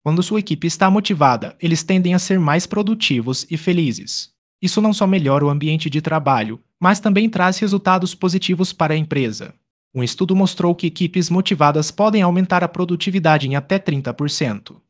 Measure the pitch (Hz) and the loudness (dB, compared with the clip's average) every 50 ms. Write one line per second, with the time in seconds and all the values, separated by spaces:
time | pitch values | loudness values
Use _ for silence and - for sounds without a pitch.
0 | _ 151 156 170 185 - 214 214 202 208 160 147 - 165 160 - 196 190 190 214 | _ 0 0 0 0 0 -2 -4 -2 -2 -6 -4 -4 -4 -2 0 2 2 2 2
1 | - - 202 156 147 135 123 113 - 104 - _ - 170 165 156 - - 190 185 | 2 0 0 2 4 2 2 2 -2 -10 -12 _ -2 -2 0 0 0 0 0 2
2 | 180 180 180 180 180 - 196 190 170 147 143 170 180 - - 208 208 196 226 220 | 2 2 2 0 0 0 0 2 2 2 2 0 0 -2 -4 -2 0 -2 -2 -2
3 | - 175 151 123 113 123 135 - - - 175 156 - - 180 175 165 139 113 - | 0 0 0 0 0 -2 -4 -4 -6 -6 -8 -6 -2 0 0 0 0 0 -2 -4
4 | 98 107 - - - - _ _ _ _ _ _ - 185 - - 214 214 214 - | -8 -10 -10 -10 -10 -12 _ _ _ _ _ _ -4 -2 0 2 2 2 2 2
5 | 208 190 190 190 156 135 139 143 143 143 143 143 143 156 156 156 156 160 135 151 | 2 2 2 2 2 2 2 2 2 2 0 0 0 0 -2 -2 -2 -2 -4 -2
6 | 151 - 160 160 143 143 135 120 107 110 110 120 _ _ _ _ 175 180 208 208 | -2 0 -2 0 2 2 2 2 0 -4 -6 -10 _ _ _ _ 2 2 2 2
7 | - 220 196 196 220 226 220 - 180 180 185 - - 208 196 196 - 190 185 185 | 2 2 2 2 2 0 0 2 0 0 0 0 0 0 0 0 2 2 0 2
8 | 180 185 - - - 185 170 190 - - 185 170 190 185 - _ 165 156 156 156 | 0 -2 -4 -2 -2 0 0 0 -2 -2 0 0 0 -2 0 _ -2 0 0 -2
9 | 156 156 156 143 131 117 107 - 110 - - _ _ _ _ _ _ _ _ 127 | -2 -2 -2 -2 -2 -2 -4 -8 -12 -16 -18 _ _ _ _ _ _ _ _ -4
10 | 123 120 - - 190 170 190 190 196 185 - - - 175 170 175 - 170 156 - | -4 -4 -2 -2 -2 0 2 2 2 2 0 0 0 0 0 0 -2 -4 -2 -2
11 | 180 165 180 185 175 156 170 180 190 - 208 147 151 147 147 156 151 - - - | -4 -2 0 -2 0 0 0 0 0 0 0 2 2 2 2 2 -2 -2 -2 0
12 | 202 214 208 214 190 175 175 180 190 180 190 180 185 170 175 - 180 170 175 170 | 0 2 4 2 2 2 2 2 0 2 2 0 0 -2 -2 -4 -4 -2 -2 -4
13 | - 202 185 196 165 165 156 151 139 131 135 143 139 - - 196 - - 151 139 | -2 -2 -2 0 2 4 2 2 2 0 -2 -4 -2 -2 -2 -2 -2 -2 -4 -4
14 | 135 127 117 - 147 147 - - 156 127 107 101 - - - - _ _ | -4 -6 -6 -4 -4 -4 -2 -2 -4 -4 -4 -6 -12 -18 -20 -20 _ _